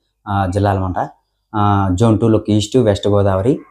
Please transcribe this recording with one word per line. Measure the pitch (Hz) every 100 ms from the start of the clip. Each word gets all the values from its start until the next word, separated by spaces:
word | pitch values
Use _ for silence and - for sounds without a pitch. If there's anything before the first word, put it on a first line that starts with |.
| _ _ 107
ఆ, | 98 92
జిల్లాలు | 98 101 98
అనమాట. | 92 90 147 - _ _ _ 107
ఆ, | 104 101 98
జోన్ | 90 117 107
టూలోకి | 113 107 107
ఈస్ట్, | 107 107 131
వెస్ట్ | 110 98 104
గోదావరి, | 101 98 95 107 165 -